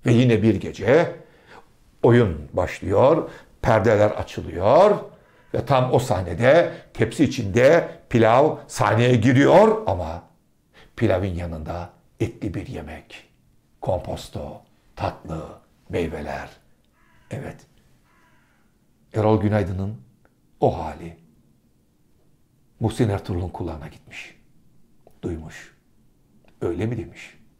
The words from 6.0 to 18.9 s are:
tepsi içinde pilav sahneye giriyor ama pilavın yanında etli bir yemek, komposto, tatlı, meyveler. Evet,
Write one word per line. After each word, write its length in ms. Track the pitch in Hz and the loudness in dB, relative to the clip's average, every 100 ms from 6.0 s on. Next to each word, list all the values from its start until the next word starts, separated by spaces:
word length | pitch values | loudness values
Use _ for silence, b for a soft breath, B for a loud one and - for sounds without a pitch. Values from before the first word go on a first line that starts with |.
| - 92 90 85 117 160 170 B B | 0 -4 -4 0 4 4 2 B B
tepsi 300 | - 113 - | -4 -4 0
içinde 760 | 143 - 104 107 131 165 - - _ | 0 0 -2 4 6 4 0 -14 _
pilav 480 | 117 110 123 151 151 - | 2 4 4 2 -2 -12
sahneye 500 | - 104 110 120 127 | -2 0 2 2 4
giriyor 680 | 127 135 139 160 220 - - | 4 4 6 6 6 2 -2
ama 360 | 92 82 85 - _ _ _ _ b b - | -4 -6 -10 -16 _ _ _ _ b b -4
pilavın 300 | 110 92 98 | 0 0 -2
yanında 640 | 85 87 80 78 87 87 _ _ _ | -6 -8 -10 -10 -10 -12 _ _ _
etli 340 | 110 - 104 | -8 -6 -10
bir 120 | 98 71 | -10 -12
yemek, 640 | - 76 76 _ - _ _ _ _ _ _ | -14 -14 -18 _ -20 _ _ _ _ _ _
komposto, 800 | - 90 87 - - 104 73 - _ _ _ - | -6 -6 -6 -12 -12 -12 -12 -16 _ _ _ -8
tatlı, 480 | - - - 160 - - _ _ _ | -8 -8 -14 -12 -12 -20 _ _ _
meyveler. 600 | 90 82 78 73 67 - - _ _ _ _ _ _ _ | -6 -6 -8 -10 -12 -14 -20 _ _ _ _ _ _ _
Evet, 360 | - - - _ _ _ _ _ _ _ _ _ _ _ _ _ | -12 -12 -16 _ _ _ _ _ _ _ _ _ _ _ _ _